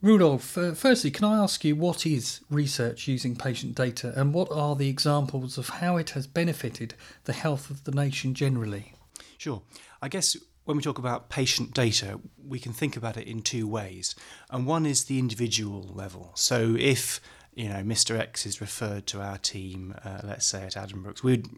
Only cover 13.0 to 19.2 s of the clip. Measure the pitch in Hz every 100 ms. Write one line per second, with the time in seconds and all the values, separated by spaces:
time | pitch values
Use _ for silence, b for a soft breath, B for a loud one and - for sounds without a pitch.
13 | 113 113 110 110 107 120 107 110 98 92
14 | - - B B B 127 127 160 151 135
15 | - 135 127 107 117 107 104 101 92 95
16 | 98 92 87 - - 123 113 117 135 127
17 | - - B B B - 107 98 101 113
18 | - 113 - - 104 - 101 - 110 101
19 | - 101